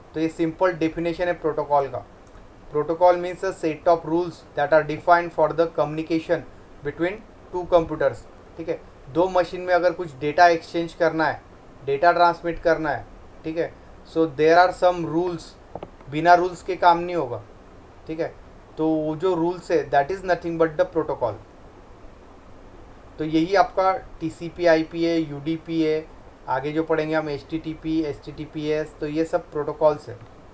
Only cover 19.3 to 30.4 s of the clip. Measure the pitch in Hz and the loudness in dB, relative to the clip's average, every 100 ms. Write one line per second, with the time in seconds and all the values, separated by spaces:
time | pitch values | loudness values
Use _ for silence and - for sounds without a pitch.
19.3 | 170 170 180 - 165 135 143 175 190 190 | 0 -2 -4 -2 -2 2 0 0 -2 -2
20.3 | 175 170 165 160 156 180 165 147 135 113 | -2 -2 0 0 0 -2 -2 -4 -2 -4
21.3 | 101 - - - - - - - - - | -6 -14 -20 -20 -20 -20 -20 -20 -20 -20
22.3 | - - - - - - - - - 156 | -20 -20 -20 -20 -20 -20 -20 -16 -8 -2
23.3 | 160 175 196 - - 190 185 - - 160 | 0 4 4 4 2 2 2 -4 -10 -10
24.3 | - 170 170 170 160 160 165 165 165 151 | -8 -12 0 4 4 2 -2 0 0 -2
25.3 | 143 143 160 170 165 156 156 160 - - | -6 -6 -6 -4 -2 0 -2 -6 -16 -20
26.3 | - - 131 147 151 160 156 156 156 151 | -14 -6 -4 -2 -2 0 0 0 -2 -2
27.3 | 139 - 160 156 156 160 160 151 139 - | -6 -8 -10 -8 -8 -4 -2 -2 -6 -12
28.3 | 143 143 156 151 151 151 - 151 151 165 | -14 -12 -6 -4 -2 -4 -8 -4 -2 -2
29.3 | 175 - 151 147 147 156 147 - 107 - | -4 -4 -6 -6 2 2 2 -6 -16 -18
30.3 | - | -20